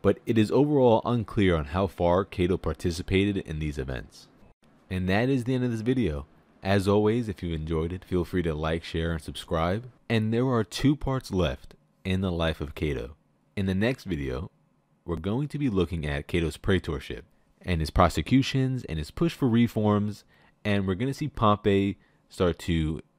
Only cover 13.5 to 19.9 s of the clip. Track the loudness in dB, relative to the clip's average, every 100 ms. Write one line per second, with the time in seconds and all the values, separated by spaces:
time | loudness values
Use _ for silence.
13.5 | -4 -2 2 0 -2 -6 -4 -4 -6 -8
14.5 | _ _ _ _ _ -8 -4 -2 -2 -4
15.5 | -2 0 0 0 -2 -4 -6 -2 -2 -2
16.5 | -4 0 0 0 -8 -8 -14 -14 _ _
17.5 | _ -4 -2 0 4 4 4 2 2 2
18.5 | -2 -2 -4 -6 -8 -8 -4 -4 0 2
19.5 | 4 2 2 2